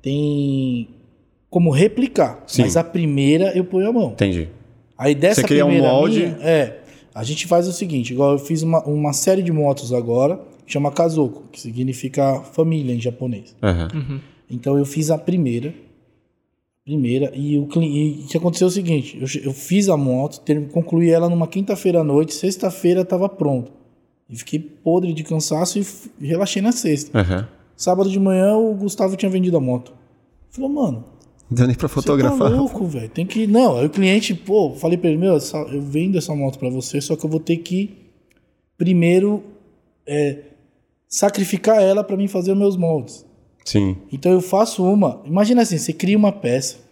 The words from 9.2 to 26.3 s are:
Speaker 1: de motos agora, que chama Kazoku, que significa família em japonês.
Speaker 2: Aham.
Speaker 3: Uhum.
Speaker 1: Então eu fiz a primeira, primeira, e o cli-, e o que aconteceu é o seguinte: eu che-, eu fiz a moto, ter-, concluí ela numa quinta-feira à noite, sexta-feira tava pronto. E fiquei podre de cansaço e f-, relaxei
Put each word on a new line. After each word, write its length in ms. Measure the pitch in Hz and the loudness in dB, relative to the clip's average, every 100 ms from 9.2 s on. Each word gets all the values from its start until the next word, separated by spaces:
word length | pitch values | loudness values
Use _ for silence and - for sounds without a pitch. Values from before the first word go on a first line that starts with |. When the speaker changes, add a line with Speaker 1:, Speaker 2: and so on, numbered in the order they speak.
| - 190 | 0 0
Speaker 1:
de 100 | 175 | 2
motos 400 | 156 147 135 127 | 0 0 0 -2
agora, 480 | 123 117 117 139 190 - - | -4 0 2 2 0 -8 -20
que 80 | - | -8
chama 180 | 147 143 | -4 -4
Kazoku, 520 | 139 170 160 135 98 - | 0 0 2 -2 -2 -18
que 100 | - | -16
significa 800 | 120 117 127 127 131 143 139 135 | -12 -6 -6 -4 -6 0 0 0
família 540 | - - 160 160 135 | -6 -2 0 0 -2
em 60 | 120 | -2
japonês. 540 | 117 117 127 117 - _ | -4 -6 -8 -8 -12 _
Speaker 2:
Aham. 260 | 107 85 82 | 0 0 -2
Speaker 3:
Uhum. 260 | 156 131 135 - _ _ | -6 -6 -8 -12 _ _
Speaker 1:
Então 280 | 123 143 139 | -8 0 0
eu 60 | |
fiz 260 | 139 160 151 | 0 -2 -2
a 80 | 156 | -2
primeira, 560 | 156 180 139 117 139 170 - _ _ _ _ _ _ _ _ _ | 0 0 0 -2 -6 -12 -20 _ _ _ _ _ _ _ _ _
primeira, 480 | - 151 123 127 139 | -6 -2 0 0 -2
e 240 | - 143 147 | -4 -2 -2
o 80 | 143 | 0
cli-, 540 | 170 165 147 151 143 | 0 0 0 -2 -2
e 40 | |
o 20 | 139 | -4
que 80 | 165 | -2
aconteceu 300 | 175 170 185 | -2 2 0
é 40 | |
o 20 | |
seguinte: 460 | 185 175 156 127 - | 0 -2 -2 -2 -8
eu 60 | 131 | -8
che-, 160 | 147 | -6
eu 80 | 139 | -8
fiz 360 | 131 - 185 196 | -8 -2 0 2
a 80 | 160 | 2
moto, 440 | 139 127 143 - | 2 0 -2 -8
ter-, 280 | - 151 147 | -2 -2 0
concluí 400 | 170 165 170 170 | -4 0 2 4
ela 180 | 165 170 | 4 4
numa 180 | 170 160 | 0 -2
quinta-feira 540 | 190 196 196 190 175 | -4 -4 -2 2 2
à 40 | |
noite, 300 | 156 139 156 | 4 2 2
sexta-feira 680 | - 185 185 190 - 175 180 | -2 -4 -2 -6 0 2 2
tava 240 | 180 185 190 | 0 0 -2
pronto. 440 | 196 151 131 117 - _ _ _ _ _ | -2 -2 -2 -4 -14 _ _ _ _ _
E 80 | 117 | -18
fiquei 220 | - 156 | -8 -8
podre 540 | 156 - - 175 185 | -8 -6 0 0 0
de 100 | 160 | -6
cansaço 560 | 156 160 151 156 175 208 | -4 -4 -2 -2 -2 -2
e 40 | |
f-, 280 | 196 - - - | -4 -8 -20 -12
relaxei 420 | 143 | -4